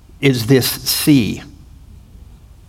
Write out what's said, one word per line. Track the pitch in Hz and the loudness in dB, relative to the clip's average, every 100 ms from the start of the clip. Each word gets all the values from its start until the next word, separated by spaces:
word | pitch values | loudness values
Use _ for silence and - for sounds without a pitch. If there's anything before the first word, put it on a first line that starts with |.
| - - | -20 -4
is | 143 123 110 | -2 0 2
this | 131 117 | 2 0
sea? | - - - - 139 101 - - - - - - - - - - - - - | -6 -6 -2 2 2 2 -6 -12 -20 -20 -20 -20 -20 -20 -20 -20 -20 -20 -20